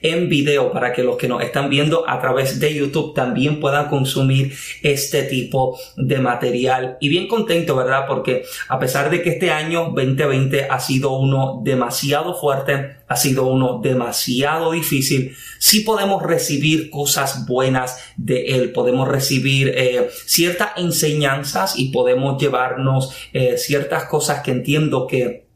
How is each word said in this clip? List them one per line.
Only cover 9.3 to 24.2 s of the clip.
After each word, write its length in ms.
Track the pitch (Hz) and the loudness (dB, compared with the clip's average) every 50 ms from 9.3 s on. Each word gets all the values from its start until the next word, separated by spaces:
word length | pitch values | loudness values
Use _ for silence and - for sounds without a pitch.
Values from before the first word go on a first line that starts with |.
este 200 | 151 - 190 170 | -2 0 0 0
año 420 | 156 156 156 160 170 170 165 156 | 0 0 -2 -2 -2 -2 -2 -2
veinte 320 | - 139 131 131 135 131 151 | -2 0 0 0 2 2 2
veinte 440 | 143 135 131 135 131 135 139 131 - | 2 2 2 2 2 0 0 0 0
ha 80 | 131 131 | -2 -4
sido 380 | - - 139 131 135 135 131 | -2 0 0 0 2 0 0
uno 440 | 131 135 135 135 135 135 131 - - - | 2 2 2 2 2 0 0 -2 -4 -2
demasiado 680 | 139 131 127 120 120 - - - 139 143 147 160 180 175 | 0 2 2 0 0 -2 -4 -2 0 0 0 0 -2 -6
fuerte, 640 | - - 147 139 - - - 139 139 135 - - - _ _ | -2 0 0 0 0 0 -2 -2 -2 -2 -6 -12 -18 _ _
ha 60 | - | -2
sido 320 | - - 143 131 131 131 | 0 2 2 2 2 2
uno 320 | 131 131 131 131 127 98 110 | 2 4 4 2 2 0 0
demasiado 920 | 110 135 127 123 117 117 113 - - 131 123 127 135 143 156 160 165 165 | 0 0 0 0 -2 -2 -4 -4 -2 0 0 0 2 0 0 0 0 0
difícil, 640 | 165 170 156 - 151 135 131 - 139 131 131 131 - - - - - - | -2 -2 -2 0 0 0 0 2 0 0 0 -2 -8 -16 -20 -20 -8 0
sí 220 | - - - 214 | 2 4 4 4
podemos 420 | 214 220 220 208 196 196 196 180 - | 2 2 0 2 2 0 0 0 2
recibir 680 | 175 165 - - - 151 139 147 156 156 156 - - | 0 0 0 0 -2 -2 0 2 2 2 2 0 -4
cosas 560 | - 143 143 143 - 147 135 131 - 131 110 | -6 -4 -2 0 0 0 0 -2 -4 -6 -4
buenas 540 | 107 123 127 131 131 131 127 127 127 - - - - - | -2 0 2 2 2 2 0 -2 -4 -8 -12 -16 -14 -12
de 300 | - 117 107 127 123 - | -8 -2 0 0 0 0
él, 260 | 131 131 127 123 113 | 0 0 2 0 0
podemos 340 | - 123 120 123 127 131 131 | 0 0 2 2 2 2 2
recibir, 680 | 135 143 131 - - 139 127 131 135 135 135 135 127 123 | 2 2 0 2 2 0 2 2 2 2 2 2 2 2
eh, 320 | 131 127 127 123 123 123 - - - - | 2 2 2 2 2 0 -2 -4 -12 -4
ciertas 460 | - - - 165 180 180 - 214 208 - | 0 2 2 2 2 2 -2 -2 -4 -2
enseñanzas 1000 | 180 180 170 151 - 170 151 147 151 147 135 135 139 143 - - 190 190 190 - - | -4 -2 -2 0 0 0 0 2 2 2 0 0 0 -4 -4 -2 -2 -2 -2 0 -2
y 120 | 131 131 | -2 0
podemos 520 | 131 120 123 123 127 131 139 139 131 - | 2 2 2 2 2 2 2 0 0 0
llevarnos, 720 | - 139 123 123 127 127 - 131 135 135 135 131 131 - - - - - | 0 0 2 0 -2 -2 -2 -2 0 0 2 0 0 -2 -8 -14 -18 -6
eh, 260 | - 131 127 123 120 - | -2 0 2 2 2 0
ciertas 480 | - - 139 139 139 - - 156 - | -2 0 0 -2 0 -2 -4 -4 -4
cosas 340 | - - 151 | -2 -2 0